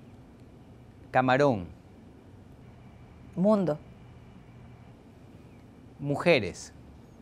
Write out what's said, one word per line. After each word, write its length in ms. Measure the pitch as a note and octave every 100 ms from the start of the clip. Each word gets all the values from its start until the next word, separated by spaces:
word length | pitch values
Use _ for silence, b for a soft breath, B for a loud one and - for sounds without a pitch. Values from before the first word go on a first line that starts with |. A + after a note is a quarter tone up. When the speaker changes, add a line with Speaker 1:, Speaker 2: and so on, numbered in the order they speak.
| - - - - - - - - - - -
Speaker 1:
Camarón. 560 | C3 C3 C3 D3 G#2+ E2 - - - - - - - - - - - - - - - -
Speaker 2:
Mundo. 440 | G3 G3 G#3 E3+ D3+ - - - - - - - - - - - - - - - - - - - - - -
Speaker 1:
Mujeres. 760 | C#3+ C#3 F3 D3 F#2 - - - - - - -